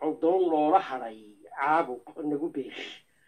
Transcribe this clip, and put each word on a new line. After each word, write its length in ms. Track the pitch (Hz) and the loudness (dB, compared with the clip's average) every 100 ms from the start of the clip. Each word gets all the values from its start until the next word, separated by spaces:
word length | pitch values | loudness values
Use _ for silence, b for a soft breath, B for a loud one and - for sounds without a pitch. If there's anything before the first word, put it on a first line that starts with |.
Coldoon 500 | 156 151 160 185 175 | -4 0 2 4 4
loola 280 | 156 151 190 | 2 6 4
hadhay 580 | - 127 117 110 107 104 - - | 4 -6 -8 -12 -18 -20 -14 -4
caabuq 480 | 143 165 143 123 - - | 2 2 2 -4 -12 -8
nagu 240 | 151 143 165 | -4 -4 -4
beesh. 540 | 151 127 - - B B B | -6 -10 -10 -14 B B B